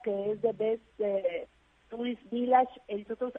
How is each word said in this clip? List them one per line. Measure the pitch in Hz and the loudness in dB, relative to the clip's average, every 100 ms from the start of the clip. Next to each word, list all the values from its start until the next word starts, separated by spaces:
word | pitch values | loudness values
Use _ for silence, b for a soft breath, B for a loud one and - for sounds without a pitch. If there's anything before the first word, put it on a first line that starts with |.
que | 220 196 202 | -2 -2 -2
es | 214 | 0
The | 226 | 0
Best, | 214 214 226 _ - | 2 0 0 _ -4
eh, | 208 196 180 170 - _ _ _ - | -2 0 0 -4 -10 _ _ _ -14
Tourist | 233 240 233 - | -6 -4 -4 -4
Village. | 233 247 254 254 - - | -2 4 6 4 -2 -8
Eh, | 208 | -8
nosotros | 208 226 247 | -6 -6 -6